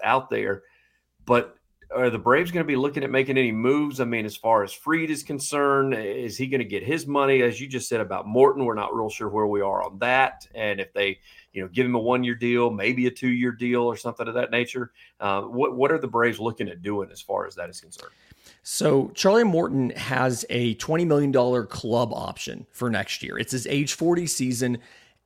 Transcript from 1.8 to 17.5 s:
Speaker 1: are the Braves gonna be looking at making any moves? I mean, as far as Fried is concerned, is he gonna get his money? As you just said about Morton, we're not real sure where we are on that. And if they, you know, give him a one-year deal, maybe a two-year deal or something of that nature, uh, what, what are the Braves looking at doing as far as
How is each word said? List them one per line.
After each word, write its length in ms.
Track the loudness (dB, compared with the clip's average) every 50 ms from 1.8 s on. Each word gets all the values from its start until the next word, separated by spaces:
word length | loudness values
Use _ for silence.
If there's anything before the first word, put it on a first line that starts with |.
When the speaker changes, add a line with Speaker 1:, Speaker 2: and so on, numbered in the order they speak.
| _ _
Speaker 1:
are 180 | -2 0 0 2
the 80 | 0 2
Braves 340 | 4 4 4 4 4 0
gonna 120 | -2 -2 -2
be 120 | 0 0
looking 260 | 0 0 0 -2 -4
at 80 | -4 0
making 260 | 2 0 2 2 2
any 140 | 2 2 2
moves? 480 | 0 0 2 2 2 2 0 -2 -2 -2
I 60 | -2
mean, 200 | 0 0 -2 -4
as 120 | -4 -8
far 260 | -4 2 4 4 4
as 100 | 2 0
Fried 380 | -6 -8 -4 -2 -2 -2 -2 -4
is 140 | -4 -6 -6
concerned, 680 | -8 -8 -6 -6 -4 -2 0 2 4 4 2 2 2 0
is 420 | -2 -2 -4 -6 -4 -6 -8 -6
he 100 | -6 -4
gonna 160 | -2 -2 -2
get 220 | -2 -2 -4 -6 -2
his 220 | -2 -4 -4 -4
money? 360 | -2 0 2 4 4 4 4
As 180 | 4 2 0 -2
you 60 | -8
just 220 | -8 -8 -8 -4 -2
said 120 | -2 -2
about 280 | -2 -4 -6 -8 -6 -2
Morton, 360 | 4 6 6 6 6 2 0
we're 100 | -2 -2
not 200 | -2 -4 -4 -4
real 140 | -4 -4 -4
sure 200 | -6 -8 -8 -4
where 200 | -2 0 0 0
we 120 | 0 0
are 220 | 0 0 0 -2
on 160 | -2 -4 -4 -4
that. 480 | 0 2 4 4 2 2 0 -8 -18 -16 -8
And 240 | -4 -4 -2 -2 -4
if 140 | -6 -6
they, 260 | _ 0 0 0 -2 -4 _ -20 -20 -20 _ _
you 80 | -10 -10
know, 60 | -10
give 180 | -4 0 0 2
him 120 | 2 2
a 20 | 0
one-year 380 | 2 2 0 2 0 -2 -2
deal, 340 | -2 0 0 2 2 2 2
maybe 380 | 0 0 -2 0 0 2 0 0
a 20 |
two-year 400 | -2 0 0 0 0 2 0 -2
deal 320 | -2 -2 -2 0 0 0
or 140 | 0 0 -2
something 320 | -4 -6 -8 -8 -6 -8 -4
of 60 | -2
that 180 | -4 -2 0
nature, 400 | 0 -2 -2 -2 -4 -8 -8 -8 _ _ -20 _ _ _
uh, 220 | -4 -2 -2 -2
what, 320 | -4 -4 -2 0 0 0 2
what 160 | 2 2 2
are 80 | 2 0
the 80 | -2
Braves 320 | -2 0 2 2 2 0 -2
looking 300 | -4 -6 -4 -4 -8 -8
at 120 | -8 -8
doing 300 | -8 -6 -6 -6 -6 -8
as 100 | -12 -18
far 240 | -8 -6 -4 -4 -4
as 120 | -6